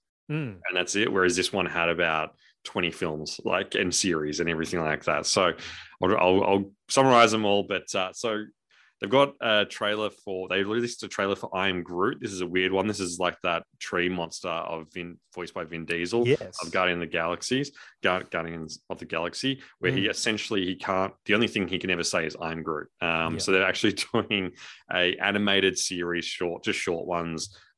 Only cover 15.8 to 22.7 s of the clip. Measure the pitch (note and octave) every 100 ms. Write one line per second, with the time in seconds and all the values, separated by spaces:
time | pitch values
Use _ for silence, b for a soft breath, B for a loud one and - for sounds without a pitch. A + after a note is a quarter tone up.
15.8 | E2 E2+ F2 A#2 A#2+ C3+ G2 - E2 F#2
16.8 | F2+ F2 E2 E2+ E2 F2 - C3 C#3+ -
17.8 | B B F#2+ F#2 - F2 E2 E2 D#2+ -
18.8 | - E2+ E2 E2 F2 - C3 C3+ B B
19.8 | F2+ F#2 G2+ - A#2 G#2 - G#2 F2+ F#2
20.8 | - F#2+ F#2+ - - G#2 A#2 G#2+ F#2+ F2+
21.8 | F#2+ F2 E2 F#2 D#2+ - E2+ D#2+ -